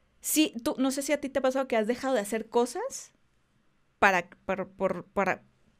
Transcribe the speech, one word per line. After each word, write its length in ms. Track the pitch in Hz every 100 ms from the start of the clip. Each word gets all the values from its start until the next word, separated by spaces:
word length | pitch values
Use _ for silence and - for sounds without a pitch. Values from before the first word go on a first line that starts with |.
| _ _
sí, 320 | - 294 311 240
tú, 120 | 294 -
no 140 | 262
sé 100 | 269
si 100 | 277
a 80 | 294
ti 100 | 285
te 100 | 269
ha 20 |
pasado 260 | 262 262 262
que 80 | 233
has 120 | 214
dejado 260 | 240 262
de 80 | 254
hacer 280 | 202 220 220
cosas 640 | 240 247 359 508 - - _ _ _ _ _ _ _ _ _
para, 300 | 202 185 175 - -
para, 200 | 190 185
por, 380 | - 190 180 -
para, 380 | - 185 - - _ _ _